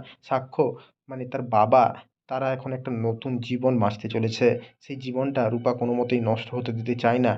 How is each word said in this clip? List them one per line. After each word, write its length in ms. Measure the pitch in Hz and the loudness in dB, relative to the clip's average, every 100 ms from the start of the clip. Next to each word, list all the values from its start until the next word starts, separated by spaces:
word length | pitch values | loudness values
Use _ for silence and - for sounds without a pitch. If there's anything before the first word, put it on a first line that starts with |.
| - - | -2 -18
সাক্ষ্য, 420 | - 131 131 - 131 120 - _ - | -4 -4 -2 -2 -2 -2 -14 _ -14
মানে 160 | 131 123 | -10 -8
তার 160 | 131 | -6
বাবা, 420 | 120 110 110 127 120 - - _ - | 0 4 6 6 6 2 -12 _ -8
তারা 220 | 131 135 | -4 -2
এখন 180 | 131 135 | -4 -4
একটা 180 | 131 131 117 | -6 -4 -2
নতুন 320 | 113 113 135 123 | -2 -2 -4 -6
জীবন 340 | 120 123 127 123 | -4 0 2 4
বাঁচতে 280 | 104 104 113 | 2 0 -4
চলেছে। 380 | 113 113 113 120 117 - _ | -2 -2 2 2 2 -2 _
সেই 160 | - 131 | -14 -10
জীবনটা 460 | 127 127 139 135 113 | -6 -4 -2 0 0
রূপা 240 | 120 123 | 0 0
কোনো 200 | 120 120 | 0 0
মতেই 260 | 123 123 123 | 0 0 0
নষ্ট 280 | 110 110 - | 2 0 -2
হতে 160 | 123 120 | -6 -4
দিতে 220 | 113 117 | -4 -4
চায় 240 | 120 117 123 | 0 2 2
না। 140 | 120 | 2